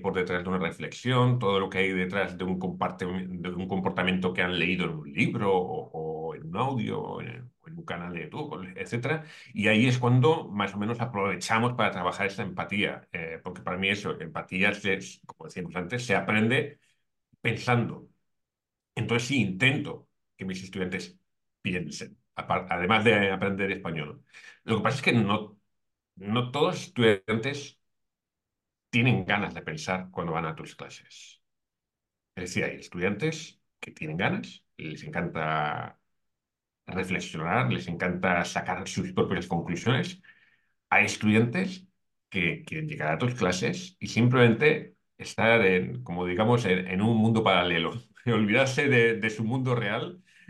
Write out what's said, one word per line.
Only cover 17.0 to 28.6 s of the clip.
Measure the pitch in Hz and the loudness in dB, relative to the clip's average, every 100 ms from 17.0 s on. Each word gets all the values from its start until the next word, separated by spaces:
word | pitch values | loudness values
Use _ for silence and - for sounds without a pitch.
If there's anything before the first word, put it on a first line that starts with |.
| _ _ _ _ | _ _ _ _
pensando. | 117 117 - 120 95 76 - _ _ _ _ _ _ _ _ | -4 -2 2 2 2 -4 -16 _ _ _ _ _ _ _ _
Entonces | - 113 120 123 | -8 -2 -2 0
sí | 139 | 0
intento | 98 90 131 147 110 - _ _ _ - | 0 2 2 2 -4 -10 _ _ _ -12
que | |
mis | 95 92 | -10 -8
estudiantes | - 98 92 92 - - _ _ _ _ | -10 -6 -4 -6 -8 -16 _ _ _ _
piensen, | 98 90 78 73 - - _ - | -4 -4 -4 -10 -14 -18 _ -12
apar-, | - 92 - | -2 -2 -2
además | 87 90 110 | -2 2 4
de | 110 104 98 | 6 6 4
aprender | 95 98 98 98 | 2 -2 0 -2
español. | 92 82 80 76 - _ - - - | -4 -4 -6 -6 -10 _ -20 -20 -18
Lo | - 98 | -2 0
que | |
pasa | 110 123 | 2 2
es | |
que | - | 4
no, | 120 101 107 - - _ _ _ _ _ - | 4 4 2 -2 -16 _ _ _ _ _ -14
no | 98 117 123 | -2 0 0
todos | 143 180 151 | 0 0 0
los | - | -6
estudiantes | - 113 101 - 113 135 143 - _ _ _ _ _ _ _ _ _ | 4 6 6 2 -2 -2 -6 -10 _ _ _ _ _ _ _ _ _